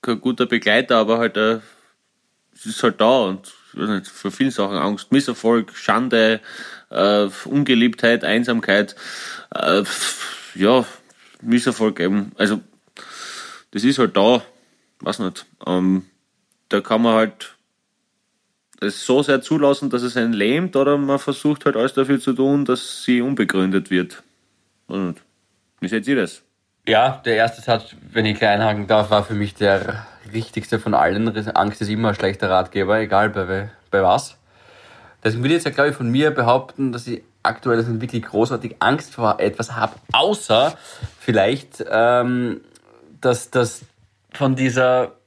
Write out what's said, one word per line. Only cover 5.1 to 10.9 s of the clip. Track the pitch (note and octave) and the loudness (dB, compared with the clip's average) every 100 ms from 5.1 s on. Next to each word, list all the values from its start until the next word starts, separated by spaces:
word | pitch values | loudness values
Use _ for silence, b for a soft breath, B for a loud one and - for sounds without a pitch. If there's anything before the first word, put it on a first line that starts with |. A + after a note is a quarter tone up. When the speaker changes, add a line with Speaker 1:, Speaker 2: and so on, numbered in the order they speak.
Speaker 1:
Misserfolg, | C3+ C#3 A#2 A2+ A#2 G#2 - | 0 0 -2 2 2 0 -8
Schande, | - G#2+ B2+ A#2 A2 A2 B B B B B | 0 0 2 2 4 2 B B B B B
äh, | - G2 G#2 G2+ G2 | 0 4 4 2 -4
Ungeliebtheit, | - C#3 C#3+ B2 A#2+ A2+ A#2 A#2 | -4 -2 2 4 2 2 2 2
Einsamkeit, | D2+ G#2+ A#2+ A#2 G#2+ G2+ G#2 - B B B B B | 2 0 0 -2 2 0 0 -6 B B B B B
äh, | - - - G#2 B B B B B B | -4 0 2 0 B B B B B B
ja, | - G2 B2+ A2+ | 0 4 4 2